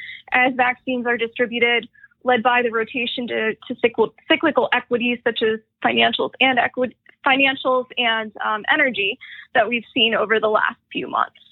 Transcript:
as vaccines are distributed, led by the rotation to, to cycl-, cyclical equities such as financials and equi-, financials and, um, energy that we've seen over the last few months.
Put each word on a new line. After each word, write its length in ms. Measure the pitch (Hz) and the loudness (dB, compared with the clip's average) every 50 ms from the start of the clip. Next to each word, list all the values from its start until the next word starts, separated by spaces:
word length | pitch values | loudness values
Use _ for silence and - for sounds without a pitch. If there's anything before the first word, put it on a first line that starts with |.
| - - - - - - | -18 -16 -18 -18 -6 -2
as 220 | - 254 247 269 254 | 0 2 2 2 2
vaccines 520 | 254 247 247 247 - _ 262 254 247 233 | 2 0 0 -2 -4 _ -6 -4 -2 -2
are 100 | 240 240 | -2 -2
distributed, 720 | 220 226 226 226 - 247 214 233 240 233 240 240 233 233 - _ - - - _ _ - | -2 -2 -4 -2 -2 -2 -2 0 0 2 2 2 0 -2 -6 _ -20 -20 -20 _ _ 0
led 200 | 247 247 233 220 | 2 2 2 4
by 180 | 254 240 247 | 2 2 2
the 80 | 240 233 | 2 0
rotation 580 | 220 226 220 220 - 254 233 240 - 262 240 | 0 -2 -4 -4 -4 -6 -4 -4 -4 -6 -6
to, 280 | 220 233 220 220 220 208 - - | -4 -2 -2 -2 -2 -4 -6 -8
to 80 | - 247 - - | -12 -4 -2 -2
cycl-, 300 | 233 226 - 220 208 - _ _ | 0 2 0 0 0 -2 _ _
cyclical 420 | - 320 311 - 311 - 254 226 - | 0 2 2 2 2 2 2 2 2
equities 460 | 240 247 - - 247 233 240 240 240 233 - | 0 -2 -2 -2 -2 -2 0 -2 -2 -2 -2
such 180 | 233 226 - | -4 -2 0
as 180 | 233 220 220 220 - _ _ _ - | 0 0 0 -2 -6 _ _ _ -2
financials 480 | 240 233 233 233 233 233 - - - - - | 0 2 2 2 0 0 -2 -4 -4 -2 0
and 200 | 247 269 254 240 | 0 2 2 2
equi-, 360 | 233 254 - 254 254 220 - _ _ - _ _ - | 0 -2 -2 -4 -4 -4 -6 _ _ -20 _ _ -2
financials 640 | 277 262 269 277 269 269 269 - 269 254 254 247 - - | 0 2 2 2 2 0 0 0 0 0 0 -2 -4 -4
and, 340 | - 247 226 226 220 220 220 - - - | -2 -2 0 0 -2 -4 -8 -8 -6 -4
um, 180 | 220 214 214 196 - | -4 -4 -2 -2 0
energy 460 | - 311 302 262 214 190 202 196 247 - - - - - - - - | 0 2 2 0 0 -2 -4 -4 -4 -8 -12 -20 -20 -20 -14 -2 0
that 120 | 254 214 | 0 2
we've 180 | 214 240 233 214 - - | 2 0 -4 -6 -4 -2
seen 180 | 262 220 226 220 | 0 2 2 2
over 260 | 185 208 196 220 220 | 0 0 0 0 2
the 80 | 214 | 2
last 300 | 214 214 - - - 240 - _ _ | 2 2 2 0 0 -2 -6 _ _
few 160 | - - - | -8 -8 -6
months. 320 | - - - - - - _ _ _ | -4 -2 -2 -2 -2 -4 _ _ _